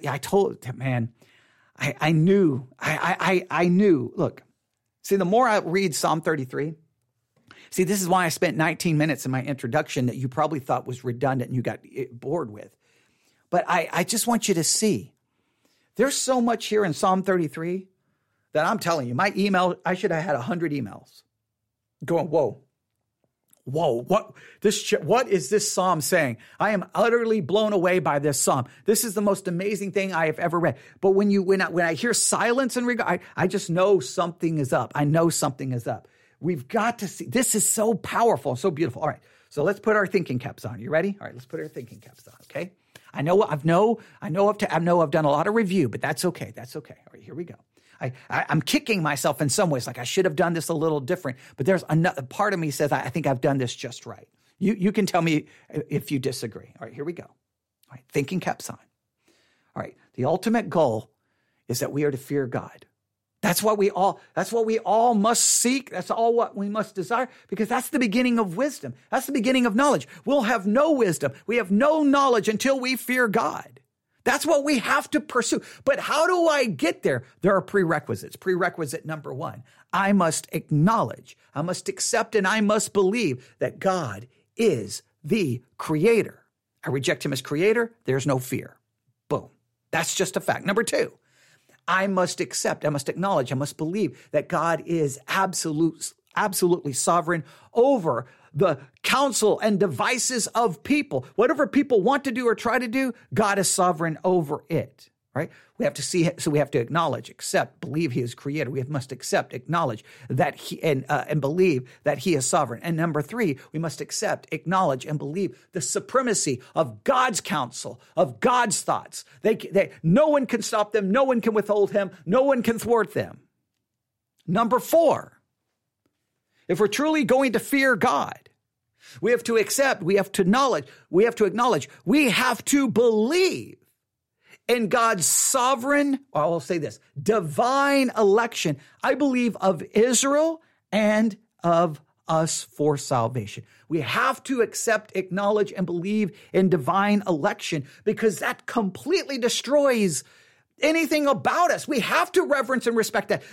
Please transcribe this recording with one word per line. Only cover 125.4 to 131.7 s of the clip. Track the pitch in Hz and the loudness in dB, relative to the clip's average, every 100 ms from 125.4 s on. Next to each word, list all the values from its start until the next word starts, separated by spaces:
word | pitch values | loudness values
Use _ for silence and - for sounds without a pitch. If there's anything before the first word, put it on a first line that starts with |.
| _ _ _ _ _ _ _ _ _ _ _ _ - | _ _ _ _ _ _ _ _ _ _ _ _ -6
if | 175 | 0
we're | 208 | 2
truly | 226 302 311 262 | 2 0 0 2
going | 262 269 | 2 2
to | 214 | 0
fear | - 277 269 220 | 0 2 2 2
God, | 254 143 - - - _ _ _ _ _ - - | 2 0 -2 -8 -20 _ _ _ _ _ -20 -4
we | 202 | 0
have | 240 233 | 2 2
to | 226 | 0
accept, | 214 - 269 226 | 2 2 2 0
we | 175 196 | 2 2
have | 190 | 2
to | - | 0
acknowledge, | 180 247 277 170 139 - _ | 2 4 4 0 -4 -16 _
we | 170 233 | 2 2
have | 233 | 4
to | 202 | 0
acknowledge, | 208 240 | 2 2